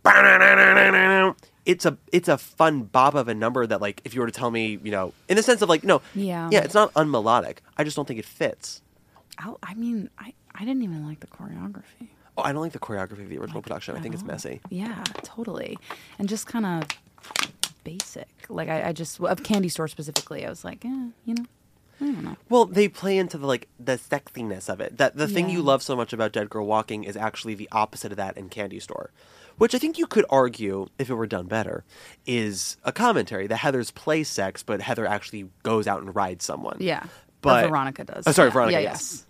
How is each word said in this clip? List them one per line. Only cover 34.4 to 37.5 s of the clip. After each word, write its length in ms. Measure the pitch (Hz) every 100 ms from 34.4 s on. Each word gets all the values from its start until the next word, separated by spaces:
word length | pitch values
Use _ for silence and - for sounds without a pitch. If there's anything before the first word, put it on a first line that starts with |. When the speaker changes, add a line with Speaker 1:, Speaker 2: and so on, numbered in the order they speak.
| 95 -
Speaker 1:
but 180 | - 101
Heather 260 | 110 117 101
actually 440 | 104 - 107 95 _
goes 240 | 110 110 104
out 160 | 92
and 120 | 95
rides 300 | 101 95 92
someone. 320 | - - - -
Speaker 2:
Yeah. 240 | 180 151
Or 40 | - - _ _
Speaker 1:
But 260 | 143